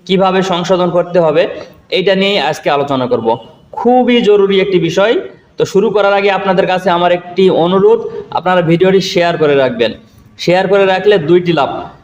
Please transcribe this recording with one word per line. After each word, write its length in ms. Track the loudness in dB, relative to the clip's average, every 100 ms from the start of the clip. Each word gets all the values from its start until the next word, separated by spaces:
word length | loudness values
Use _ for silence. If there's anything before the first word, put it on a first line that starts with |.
| -4
কিভাবে 360 | 0 0 0
সংশোধন 480 | -2 -4 -2 0 0
করতে 300 | -2 0 0
হবে, 280 | 2 2 -2 -4 -16 -20 _
এইটা 260 | -2 0 0
নিয়েই 240 | 0 0
আজকে 300 | -2 -4 -2
আলোচনা 380 | -2 -2 -2 -2
করব। 300 | -2 -2 -4 -6 -20 _
খুবই 500 | -4 0 2 2 2
জরুরি 400 | 2 2 2 2
একটি 180 | 0 0
বিষয়। 400 | 0 0 0 -2 -4 -16 _ _
তো 80 | -2
শুরু 240 | 0 0
করার 240 | 0 0
আগে 180 | 0 0
আপনাদের 360 | -2 -2 0 0
কাছে 220 | -2 0
আমার 220 | 0 0
একটি 380 | 0 -4 0 2
অনুরোধ, 500 | 2 2 2 2 2 -2 -10 -8
আপনারা 300 | -6 -2 0
ভিডিওটি 400 | 0 2 2 2
শেয়ার 360 | 0 -2 -2 0
করে 180 | 0 2
রাখবেন। 380 | 0 0 -4 -4 -18 -20 -20 _
শেয়ার 300 | -2 0 2
করে 180 | 2 2
রাখলে 320 | 2 2 0
দুইটি 360 | 2 0 2
লাভ। 300 | -2 -2 -4 -12 -18